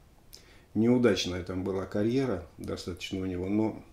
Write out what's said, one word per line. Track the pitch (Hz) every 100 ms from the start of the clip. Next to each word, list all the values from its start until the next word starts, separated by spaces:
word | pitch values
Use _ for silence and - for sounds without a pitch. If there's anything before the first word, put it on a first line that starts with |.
| - - - - - - - 107
Неудачная | 117 123 120 92 95 90
там | 87 92
была | 95 95 95
карьера | 107 110 131 131 90 80 -
достаточно | 90 95 - 85 - 95
у | 92
него, | 90 92
но | 104 110 104 -